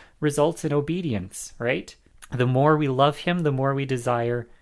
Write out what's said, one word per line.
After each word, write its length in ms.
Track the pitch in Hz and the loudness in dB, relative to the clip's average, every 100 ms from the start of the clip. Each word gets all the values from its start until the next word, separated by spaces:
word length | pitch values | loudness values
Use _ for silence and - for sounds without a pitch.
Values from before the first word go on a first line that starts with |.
| - _ | -20 _
results 460 | 151 143 147 165 156 | -2 2 2 0 -2
in 80 | |
obedience, 800 | 147 143 175 170 107 95 - - - | -2 0 -2 -2 -4 -4 -10 -14 -4
right? 360 | 117 160 - - _ - - | -2 -2 -4 -16 _ -20 -8
The 140 | 123 123 | -2 2
more 300 | 127 147 156 | 4 4 4
we 100 | 143 | 2
love 320 | 127 139 147 | 4 2 2
him, 200 | - 175 | -2 0
the 120 | 156 | 0
more 220 | 131 135 | 0 0
we 120 | 139 135 | -2 -2
desire 640 | 131 120 120 117 120 117 - | -2 0 0 0 -2 -4 -14